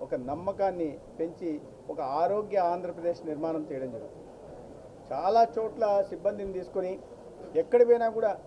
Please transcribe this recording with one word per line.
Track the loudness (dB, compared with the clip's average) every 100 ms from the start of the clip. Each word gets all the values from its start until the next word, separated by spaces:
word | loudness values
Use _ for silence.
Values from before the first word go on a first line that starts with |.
ఒక | -6
నమ్మకాన్ని | -4 -4 -4 -4 0 0 0 -4 -6 -10 -6
పెంచి, | -6 -4 -6 -6 -8 -14 -10
ఒక | -6
ఆరోగ్య | -2 2 2 2 2 2
ఆంధ్రప్రదేశ్ | 2 2 -4 -4 -2 -2
నిర్మాణం | -4 -2 -2 -2 -4
చేయడం | -6 -6
జరుగుతుంది. | -8 -12 -16 -18 -18 -18 -16 -16 -18 -18 -14 -8
చాలా | -2 4 6 6 2
చోట్ల | -4 0 2 4 2
సిబ్బందిని | 0 -2 -2 -4
తీసుకొని | -6 -4 -2 -2 -4 -12 -18 -18 -16 -4
ఎక్కడ | -2 6 8 8
పోయినా | 8 4
కూడా, | 2 2 0